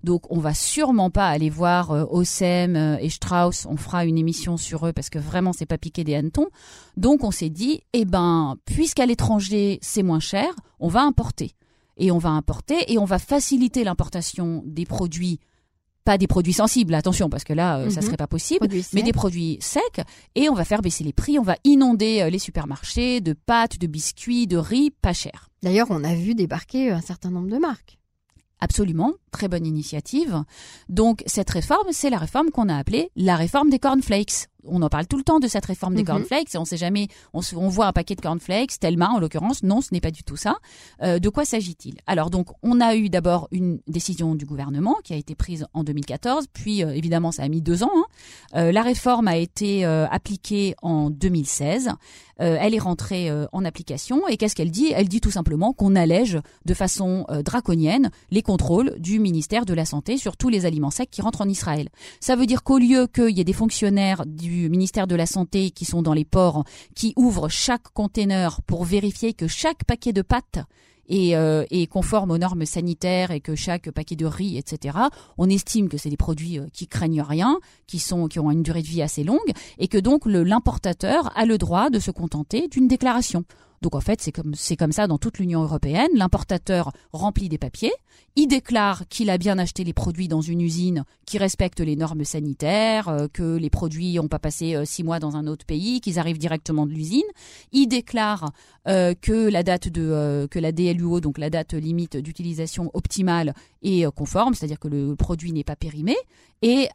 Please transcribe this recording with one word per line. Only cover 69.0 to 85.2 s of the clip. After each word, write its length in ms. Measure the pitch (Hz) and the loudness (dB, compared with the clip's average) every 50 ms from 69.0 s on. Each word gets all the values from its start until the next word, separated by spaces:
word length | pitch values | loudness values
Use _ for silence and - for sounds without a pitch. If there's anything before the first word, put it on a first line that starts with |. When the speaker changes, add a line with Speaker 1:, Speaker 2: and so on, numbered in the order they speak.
| 196 208 196 - - 226 226 | 2 0 -2 -2 -4 -4 -2
Speaker 1:
que 140 | - 170 160 | -2 -4 -4
chaque 360 | - - - 311 339 _ - | -4 0 -2 -2 -2 _ 0
paquet 300 | - 240 240 - 247 208 | 0 0 0 0 -2 0
de 80 | 190 | 0
pâtes 380 | 190 _ 247 254 - _ - 170 156 - _ _ _ _ _ _ _ _ | 0 _ 0 -2 -2 _ -8 -8 -8 -8 _ _ _ _ _ _ _ _
est, 260 | 170 196 185 175 170 | 0 2 4 4 4
euh, 300 | 160 160 156 156 156 139 - | 4 4 4 2 2 0 0
est 160 | - 185 170 160 | 0 0 0 0
conforme 440 | - 196 180 - 214 214 196 185 | 0 -2 -2 2 0 0 2 2
aux 60 | 165 165 | 0 0
normes 280 | 175 185 180 170 156 | 0 -2 -2 -2 -4
sanitaires 640 | 151 - 175 170 175 165 - - 180 180 180 185 180 | -4 -4 -4 -4 -4 -4 -2 -2 0 0 0 0 -2
et 100 | 170 147 | -4 -6
que 120 | - - 156 | -4 -6 -6
chaque 380 | 151 - - 170 175 - 160 | -4 -4 -4 -4 -6 -6 -8
paquet 240 | 147 - 156 - 175 | -8 -8 -8 -8 -6
de 100 | 151 160 | -4 -2
riz, 320 | 160 147 - 185 202 175 120 | -4 -2 -2 -4 -4 -4 -6
et 60 | 143 | -8
cetera, 440 | - - 151 - 143 139 170 240 285 - - - - _ - | -8 -10 -8 -8 -6 -2 0 0 0 -2 -6 -20 -20 _ 0
on 120 | 175 185 | 2 2
estime 400 | 196 196 - - - 226 202 175 | 2 2 0 0 0 0 0 0
que 80 | - 147 | -2 -4
c'est 120 | - 151 | -6 -6
des 80 | 143 - | -2 -2
produits, 400 | - - 160 147 160 170 175 143 | -2 -2 -2 -4 -6 -8 -8 -8
euh, 100 | 139 156 | -8 -10
qui 160 | _ - 180 - | _ -14 -14 -8
craignent 340 | - - 185 160 165 151 | -6 -2 -2 0 0 -2
rien, 380 | 147 143 147 160 185 247 294 370 - - _ _ _ | -2 -2 -2 0 2 2 2 0 -2 -10 _ _ _
qui 140 | - - 170 | -10 -8 -8
sont, 280 | - - 185 175 170 156 | -6 -4 -2 -2 -2 -2
qui 120 | - 170 | -2 -2
ont 100 | 156 151 | 0 2
une 140 | 147 165 165 | 2 2 0
durée 180 | 147 165 170 | 0 -2 -4
de 60 | 160 151 | -4 -4
vie 140 | 165 170 | -4 -4
assez 240 | 147 147 - - 147 | -4 -4 -4 -4 -2
longue, 260 | 165 233 330 453 339 208 - - - - - | 0 0 0 0 -2 -4 -4 -10 -20 -6 -4
et 120 | 156 190 | -4 0
que 80 | - 208 | 0 2
donc 280 | 185 226 277 302 - | 4 4 2 2 2
le, 180 | 226 202 180 170 | 2 2 2 4
l'importateur 920 | 175 208 233 - 254 - - - 196 175 _ - 190 247 320 311 247 - - | 4 2 4 2 2 0 0 -4 -4 -4 _ -2 0 0 0 0 -2 -2 0
a 80 | 226 | 2
le 120 | 226 226 214 | 2 2 2
droit 320 | 185 156 170 185 220 302 | 0 0 0 2 2 2
de 100 | 254 214 | 0 0
se 120 | 180 - | -2 -2
contenter 580 | 180 - 165 165 - 151 151 _ - 226 330 320 | -6 -6 -6 -6 -4 -6 -6 _ -2 -2 -2 -2
d'une 180 | - 262 262 247 | 2 4 4 4
déclaration. 560 | 254 247 254 254 240 240 240 - - 175 175 _ - _ _ _ _ _ | 4 4 2 2 2 2 0 0 -2 -4 -4 _ -14 _ _ _ _ _
Donc 120 | - 170 - | -4 -4 -2
en 80 | 135 | -2
fait, 200 | - - 214 - | 0 0 0 0
c'est 100 | - 156 | -2 -8
comme, 240 | - - 160 156 147 | -8 -6 -6 -6 -6
c'est 220 | 147 - - 175 - | -6 -4 -4 0 0
comme 160 | 170 151 151 | 2 0 2
ça 120 | - 208 | 2 2
dans 140 | 196 156 | 2 0
toute 180 | 143 | 0